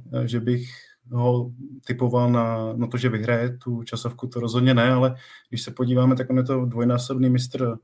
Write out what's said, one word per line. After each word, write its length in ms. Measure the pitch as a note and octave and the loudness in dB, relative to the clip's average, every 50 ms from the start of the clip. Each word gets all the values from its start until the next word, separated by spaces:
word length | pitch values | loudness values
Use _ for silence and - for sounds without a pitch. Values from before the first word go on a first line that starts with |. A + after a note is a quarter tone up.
| - - B2 B2 B2 | -10 -8 -6 -4 -4
že 160 | A#2 A#2+ A#2 | -2 -2 -2
bych 280 | A2+ B2 B2 A#2+ A#2+ - - - - - _ _ _ B2 | 0 0 0 0 -2 -8 -14 -20 -20 -20 _ _ _ -6
ho 400 | B2 A#2+ B2 B2 B2 B2 A#2+ B2 - - - - C3 - - | -2 0 2 2 2 2 -2 -4 -10 -14 -16 -16 -16 -16 -8
typoval 460 | - B2 B2 B2+ A#2+ B2 B2 B2 A#2+ | -8 -2 -2 0 2 2 2 2 4
na, 420 | A#2+ A#2 A2+ A2+ A2+ A2+ A2 A2+ A#2 | 2 2 2 0 -2 -2 -4 -4 -4
na 100 | A#2+ A#2+ | -4 -4
to, 100 | A#2 B2 | -4 -2
že 120 | B2 B2+ B2 | -2 0 0
vyhraje 500 | A2 G#2+ G#2+ A#2+ A#2+ A#2 A#2+ B2 B2 B2 | 0 0 0 0 0 0 0 -2 -6 -6
tu 240 | - B2+ A#2+ A#2 | -8 -6 -6 -6
časovku, 440 | A#2 - A#2 A2+ - A#2+ - - C3 | -6 -8 -10 -6 -6 -8 -8 -8 -12
to 140 | B2+ - A#2+ | -8 -6 -6
rozhodně 340 | A#2 A2+ A2+ B2 B2 C3 B2+ | -4 -2 0 2 4 6 6
ne, 180 | A#2 A#2+ B2+ | 6 6 4
ale 220 | B2+ B2+ C3 B2+ B2+ - - - - - _ _ | 4 4 2 2 0 -4 -12 -20 -20 -20 _ _
když 140 | B2 B2 | -10 -10
se 80 | - - | -8 -10
podíváme, 460 | - - B2+ A#2+ B2+ B2+ B2+ C3 B2+ | -6 -4 -2 0 2 4 4 4 4
tak 140 | B2+ B2+ B2 | 2 0 0
on 60 | C3 | 0
je 80 | B2+ B2+ | 0 2
to 200 | C3+ C3+ B2+ B2+ | 0 0 -2 -2
dvojnásobný 680 | A#2+ A2+ A#2 A#2 B2 A#2+ A#2+ - - C3+ C3 C3 B2+ | -2 -2 0 0 2 2 0 -2 -4 0 2 2 4
mistr, 460 | B2+ B2 B2 - - - C3 A#2 A2+ - | 4 2 0 -2 -4 -2 -2 -2 -4 -6